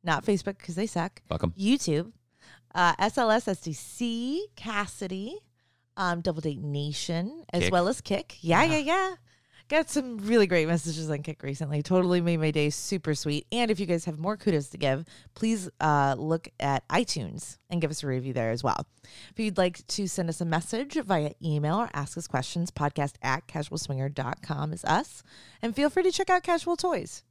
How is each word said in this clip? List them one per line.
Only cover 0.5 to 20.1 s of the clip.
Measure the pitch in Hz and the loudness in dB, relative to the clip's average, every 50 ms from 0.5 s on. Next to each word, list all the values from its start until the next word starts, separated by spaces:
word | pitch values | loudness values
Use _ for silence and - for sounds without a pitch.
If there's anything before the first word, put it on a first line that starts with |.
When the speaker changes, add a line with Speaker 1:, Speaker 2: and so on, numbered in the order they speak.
| 196 _ | -6 _
Speaker 1:
'cause | - - 165 | -10 -8 -4
they | 175 202 | -4 -4
suck. | - - 175 165 190 _ - _ _ | -2 -2 -2 -4 -4 _ -14 _ _
Speaker 2:
Fuck | 180 165 | -2 -2
'em. | - 82 85 185 | -2 -2 -2 0
Speaker 1:
YouTube, | 190 214 262 277 - - 151 151 175 226 - _ _ _ _ _ - - - - _ _ - | 2 2 2 2 2 0 0 0 -2 -4 -12 _ _ _ _ _ -20 -20 -20 -20 _ _ 0
uh, | 175 175 170 - - | 4 4 4 4 4
S | 196 220 - 285 | 0 0 2 2
L | 240 220 | 4 4
S, | 214 233 - | 4 4 2
S | - 190 - | 0 -4 -4
D | - 170 | -4 -8
C, | 147 - - - - - 247 233 233 226 240 254 285 339 415 427 _ | -8 -8 -12 -16 -6 -4 -4 -2 -2 -2 -4 -2 -4 -4 -4 -6 _
Kasidie, | - - 233 214 208 208 - - - 202 185 190 190 202 240 349 427 _ _ _ _ _ _ _ _ _ _ _ | -12 -10 -4 -4 -4 -4 -4 -6 -10 -8 -6 -6 -6 -8 -8 -10 -14 _ _ _ _ _ _ _ _ _ _ _
um, | - 190 180 175 175 | -2 0 0 0 0
Double | 165 185 160 160 | 0 -2 -2 0
Date | 151 156 143 - | -2 -4 -4 -4
Nation, | 147 147 143 143 143 147 147 - - - 170 165 180 220 302 330 - - | -6 -4 -4 -2 -4 -4 -4 -6 -4 -2 -2 -2 -2 -4 -6 -10 -12 -4
as | - 175 - | 0 2 2
Speaker 2:
Kick. | 185 | 4
Speaker 1:
well | 185 175 175 196 | 4 4 4 2
as | 254 - | 0 -2
Kick. | - - 202 202 - - - - | -2 -4 -4 -4 -4 -10 -18 -8
Yeah, | - 165 165 196 285 | 0 4 4 6 6
yeah, | 330 320 302 | 4 4 2
Speaker 2:
Yeah. | 285 294 339 381 381 381 | 2 2 2 2 2 0
Speaker 1:
yeah. | 370 - _ _ _ _ _ _ _ - _ _ | -4 -8 _ _ _ _ _ _ _ -20 _ _
Got | 294 311 320 - | 2 2 2 2
some | - 294 262 254 240 214 | -2 -2 -2 -2 -6 -6
really | 196 208 233 226 202 180 | 0 4 6 6 6 6
great | 180 170 156 | 6 4 4
messages | 160 170 165 143 165 156 160 160 156 | 4 2 2 0 -2 -6 -4 -2 -2
on | 151 143 | -4 -4
Kick | 151 165 - _ - | -4 -8 -10 _ -6
recently. | 139 139 - 160 143 147 147 | -8 -6 -4 -4 -2 -2 -2
Totally | 147 - 185 185 180 180 180 180 | 0 4 4 4 6 6 4 4
made | 170 175 170 160 | 4 2 2 2
my | 156 156 | 2 2
day | 151 151 147 147 | 4 4 2 2
super | 143 - - - 202 185 - 156 151 | 0 -2 -4 -4 -4 -2 0 -2 -2
sweet. | - - 156 147 151 - _ | 0 0 -2 -2 -2 -4 _
And | - 240 240 220 | -2 0 2 2
if | 214 165 | 2 0
you | 202 | 0
guys | 170 175 165 - | 0 0 0 0
have | 175 156 151 | -4 -6 -4
more | 160 190 214 | -4 -4 -4
kudos | 208 - 214 170 147 139 - | 0 0 2 2 2 0 -4
to | - - | -6 0
give, | 147 135 135 139 165 - - - - - _ | 0 0 2 0 -4 -10 -16 -20 -20 -20 _
please, | - 226 220 226 208 185 180 _ _ | -2 0 0 0 0 -2 -10 _ _
uh, | - 156 147 143 139 139 135 117 | 2 4 6 6 4 4 2 0
look | 143 156 160 165 - - _ _ | 0 0 0 -2 -2 -10 _ _
at | - 139 139 131 _ _ | 0 0 0 0 _ _
iTunes | 147 190 247 - - 165 110 78 - - - - - _ _ _ | 0 0 2 0 -4 -6 -6 -6 -8 -12 -14 -14 -18 _ _ _
and | 175 175 | -2 -2
give | 160 143 | -2 -2
us | 156 - | -2 -4
a | - 139 | -4 -2
review | 127 127 123 135 | -2 -2 -2 -2
there | 120 123 113 113 | -2 0 0 0
as | 113 123 127 | 0 0 0
well. | 123 - - - _ _ _ - - - - - - | 0 0 0 -4 _ _ _ -20 -20 -20 -20 -20 -14
If | - - | -6 -4
you'd | 220 214 180 190 | -4 -2 2 2
like | 185 180 175 - - | 2 2 0 -6 -10
to | - - - 202 | -8 -4 -4 -4
send | 175 | -2